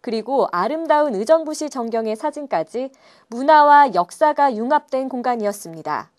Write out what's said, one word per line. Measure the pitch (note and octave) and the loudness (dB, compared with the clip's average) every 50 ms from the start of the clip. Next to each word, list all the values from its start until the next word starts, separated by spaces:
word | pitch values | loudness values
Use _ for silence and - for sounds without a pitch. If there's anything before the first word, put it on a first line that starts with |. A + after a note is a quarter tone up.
그리고 | _ - A3+ A3+ G#3 A3 C4+ C4+ G3+ - - | _ -6 -6 -6 -4 -4 0 0 0 0 0
아름다운 | F3 F#3 A3+ C#4+ D#4+ E4 D#4 - D4+ D4+ D4 A#3+ | -2 -2 -2 -2 -4 -2 0 2 2 2 0 0
의정부시 | F#3+ G#3+ A3+ D#4+ E4 D#4+ D4+ D#4 - D#4 D4 | -4 2 2 2 2 2 -2 -8 -8 -8 -8
전경의 | - C4+ A#3+ A#3 A3+ A3+ A3+ A3 G#3+ | -6 -8 -8 -4 -4 -4 -2 -4 -6
사진까지 | G#3+ - A#3 - D4+ D4 C4+ - E3+ D#3+ _ - A#3 B3+ C4+ C4+ _ _ _ _ _ _ _ | -4 -6 -6 -6 -6 -10 -4 -4 -4 -4 _ -6 -8 -8 -8 _ _ _ _ _ _ _ _
문화와 | A3+ A#3 C4 C#4+ D#4 D4+ D4 D4 C#4+ C#4+ C#4+ C#4 F#3 | -10 -6 2 4 6 6 8 8 8 6 6 6 2
역사가 | F3 F3 F3 - - D#4 D4+ D4 - C#4+ C#4 B3 | -2 -2 -2 -2 0 0 0 2 2 0 0 0
융합된 | G#3 A3+ B3 D4+ D4 D4 _ - C4 C4+ C4 | -2 -2 0 0 -2 -2 _ -6 -6 -6 -4
공간이었습니다. | B3+ B3+ A#3+ B3+ B3 A#3+ G#3+ G3+ G3+ G3+ - E3 E3 D#3+ D3+ - D3+ B2 - _ _ | -8 -6 -4 -2 -2 -2 -2 -4 -4 -6 -12 -16 -16 -12 -8 -6 -6 -6 -6 _ _